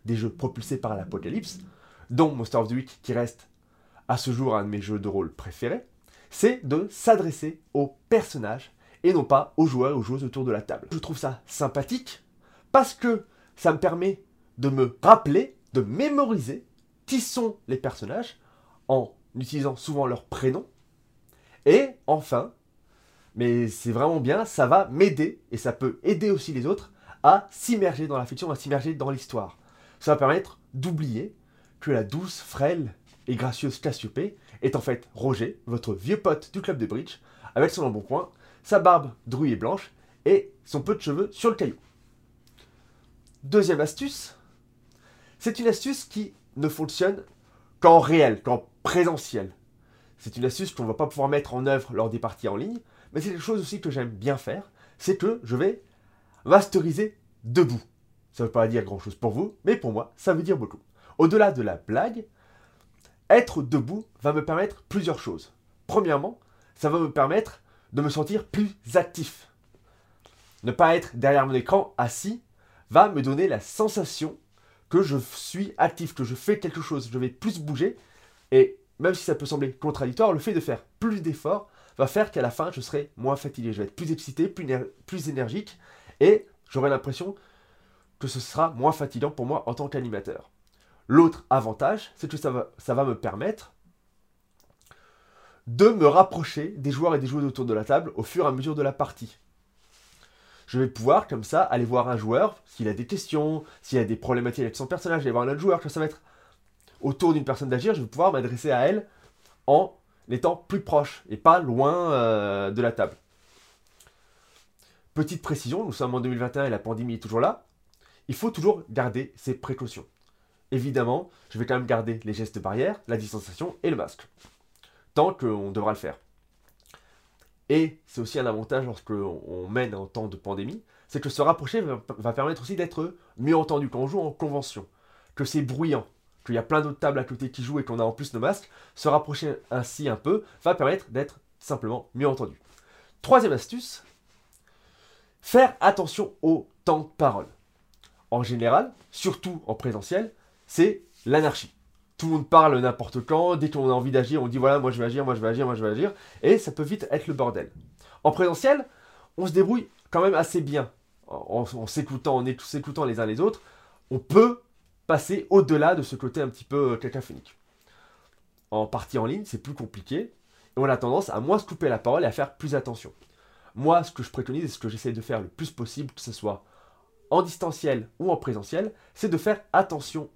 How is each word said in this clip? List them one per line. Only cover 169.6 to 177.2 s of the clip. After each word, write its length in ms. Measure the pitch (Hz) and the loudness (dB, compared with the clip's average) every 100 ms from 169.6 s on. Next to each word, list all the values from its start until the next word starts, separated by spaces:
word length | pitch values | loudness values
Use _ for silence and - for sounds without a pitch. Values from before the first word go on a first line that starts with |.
plus 100 | - | -12
compliqué, 460 | 147 113 101 - 147 | -12 -12 -14 -8 -8
et 140 | 233 - _ _ _ - | -8 -14 _ _ _ -2
on 80 | 139 | 0
a 140 | 127 | 0
tendance 320 | 120 151 190 | 0 0 -2
à 100 | 107 | -4
moins 180 | 131 208 | 0 0
se 60 | 208 | -2
couper 240 | 165 151 | -4 -2
la 100 | 113 | 0
parole 260 | 120 147 143 | 0 0 0
et 20 | |
à 60 | |
faire 220 | - 139 - | -2 -6 -6
plus 200 | 156 139 | -4 -4
attention. 400 | 135 117 - - _ _ _ _ - 107 | -4 -12 -16 -20 _ _ _ _ -20 -4
Moi, 300 | 143 170 165 | 2 2 2
ce 80 | |
que 100 | - | -8
je 80 | 120 | -10
préconise 340 | - - 139 160 | -8 -6 -6 -6
et 40 | |
ce 100 | - | -8
que 120 | 113 | -8
j'essaie 220 | 110 127 | -6 -6
de 100 | 113 | -6
faire 180 | 110 117 | -6 -6
le 80 | 90 | -6
plus 220 | - 160 | -10 -12
possible, 420 | - 117 - 139 | -10 -10 -8 -12
que 80 | - | -12
ce 120 | - | -16
soit 320 | 110 104 98 - _ _ _ _ _ | -8 -6 -6 -12 _ _ _ _ _